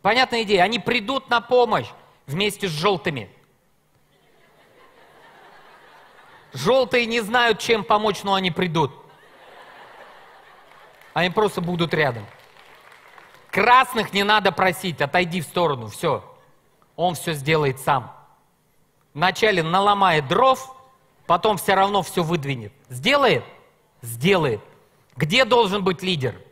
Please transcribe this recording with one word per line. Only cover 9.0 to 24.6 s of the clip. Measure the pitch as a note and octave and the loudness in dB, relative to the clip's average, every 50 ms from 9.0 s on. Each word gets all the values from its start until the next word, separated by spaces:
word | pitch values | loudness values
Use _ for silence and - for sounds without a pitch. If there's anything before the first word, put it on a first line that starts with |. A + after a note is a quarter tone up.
| - - - - - - - - - - - - - - - - - - - - - - - - - - - - - - - - - - - - - - - - - - - | -20 -20 -20 -20 -20 -20 -20 -20 -20 -20 -20 -20 -20 -20 -20 -20 -20 -20 -20 -20 -20 -20 -20 -20 -20 -20 -20 -20 -20 -20 -20 -20 -20 -20 -20 -20 -20 -20 -20 -20 -20 -6 -2
Они | D3+ F3 F3+ | -2 -2 0
просто | F3 A3 G#3+ G3 - F#3 | 0 0 0 0 -2 -4
будут | E3+ E3+ F3+ E3 E3+ D#3 - | -4 -4 -2 -2 -2 -2 0
рядом. | D#3 D3+ C3+ A#2+ A2 G#2 G2 - - - - _ - - - - - - - - - - - - - - - - - - - | 0 0 0 -2 -6 -12 -16 -20 -20 -20 -20 _ -20 -20 -20 -20 -20 -20 -20 -20 -20 -20 -20 -20 -20 -20 -20 -20 -20 -18 -6
Красных | - F#3+ G#3 A#3+ A#3+ B3+ B3+ B3 A#3 A#3 G3 - - | -2 0 4 6 6 6 4 2 -2 -4 -4 -2 -2
не | G3+ G3+ | -2 0
надо | G3+ G#3+ G#3+ F#3+ G3 | 2 2 2 2 0
просить, | - - F#3+ F#3 F3 - - F#3 D3 - | 0 2 0 0 0 -2 -6 -8 -2 -2
отойди | D3 C#3 - F3+ F3+ E3 E3+ F#3 | -4 0 0 0 0 0 -4 -6
в | D3+ | -8
сторону, | - - F3+ F3 D#3+ C#3 B2 A2+ G#2+ | -4 -2 0 0 0 -2 -4 -8 -14
все. | - - - D#3+ C3 G2+ - - - - _ _ _ _ _ _ _ _ _ _ _ | -10 -4 -2 -2 -2 -2 -6 -14 -20 -20 _ _ _ _ _ _ _ _ _ _ _
Он | - E3 F3+ E3 | -4 -4 -4 -4
все | - - F3 D#3+ | -4 -6 -6 -6
сделает | C#3+ C3 D3+ D#3+ D3+ D3 C#3 C3 C3+ | -4 -2 0 0 2 2 0 -2 -2
сам. | - E3 C#3+ C3 A#2+ - - - - _ _ _ _ _ _ _ _ _ _ _ _ _ _ _ _ _ | -2 -2 -2 -2 -2 -8 -20 -20 -20 _ _ _ _ _ _ _ _ _ _ _ _ _ _ _ _ _
Вначале | _ C#3+ E3+ F#3 F#3 - A#3 G#3+ G3+ F3 | _ -2 0 0 0 2 0 2 2 0
наломает | D#3 D#3+ F3 F#3+ G3 G#3 G3+ G3 G3 F#3 E3 D3+ C#3+ | 0 0 0 2 2 2 2 4 4 4 2 2 0
дров, | B2+ E3+ G3+ B3+ C4 C4 B3+ - - - - - - _ _ _ _ _ _ _ | 0 2 4 4 4 2 0 -4 -18 -20 -20 -20 -20 _ _ _ _ _ _ _
потом | - E3+ F3+ - G#3+ G#3 F3 | -2 -2 2 2 0 0 0
все | - - G3 | 0 2 2
равно | F#3+ G3 G3+ G3+ G3 | 2 2 2 0 -2
все | E3+ - - F#3 | -2 -2 -4 -4
выдвинет. | E3+ D#3 F3 E3 C3+ C#3 C#3 A#2+ G#2+ G#2 _ _ _ _ | -2 0 -2 -4 -2 -6 -6 -8 -8 -14 _ _ _ _
Сделает? | B2+ B2 C#3 A3+ C#4+ C#4+ C#4 A3+ D#3+ A#2 - - - - _ _ _ _ _ _ _ _ | -14 -2 0 2 2 4 4 2 2 0 -2 -8 -20 -20 _ _ _ _ _ _ _ _
Сделает. | - A#2 A#2 A#2 C3 F#3+ G3 F3+ D#3 C3+ A2 G#2 | -14 -14 -10 -2 0 2 2 2 2 0 -2 -4